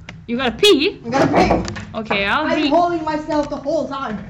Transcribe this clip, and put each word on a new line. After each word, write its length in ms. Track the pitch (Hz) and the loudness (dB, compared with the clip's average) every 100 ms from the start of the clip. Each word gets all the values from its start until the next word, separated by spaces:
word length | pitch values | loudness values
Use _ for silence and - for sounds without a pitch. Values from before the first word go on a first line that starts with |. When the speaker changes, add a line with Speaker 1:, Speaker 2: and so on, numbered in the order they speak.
| - - - | -18 -14 -6
Speaker 1:
You 100 | 240 | -2
gotta 160 | 254 226 | -2 2
pee? 440 | 415 294 349 - 233 | 4 6 2 -2 -2
Speaker 2:
I 20 | |
gotta 220 | 262 320 - 370 330 - | 0 2 4 4 2 -2
pee. 260 | - - 220 | -8 -10 -8
Speaker 1:
Okay, 280 | 214 202 202 | -4 -2 0
I'll 200 | 254 311 | 0 0
Speaker 2:
I'm 140 | 311 | 0
Speaker 1:
be 60 | 294 | 2
Speaker 2:
holding 360 | 330 349 339 | 4 4 0
myself 440 | 311 302 311 294 285 | -2 -4 -2 -2 -2
the 80 | 277 | -4
whole 320 | 277 320 254 | -2 -2 -2
time. 340 | 269 233 214 | -6 -6 -8